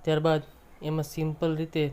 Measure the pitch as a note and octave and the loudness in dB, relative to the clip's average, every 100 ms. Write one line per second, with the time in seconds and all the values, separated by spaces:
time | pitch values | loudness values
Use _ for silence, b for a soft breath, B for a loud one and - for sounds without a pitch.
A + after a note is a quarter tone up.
0 | - D#3 D#3+ D#3 D3 - - - D3+ D#3 | 2 2 4 2 0 -20 -20 -12 -4 -4
1 | D3+ - D#3 D#3 E3 D#3 D#3+ D#3+ D3 | -4 -2 -4 0 0 0 -2 0 -2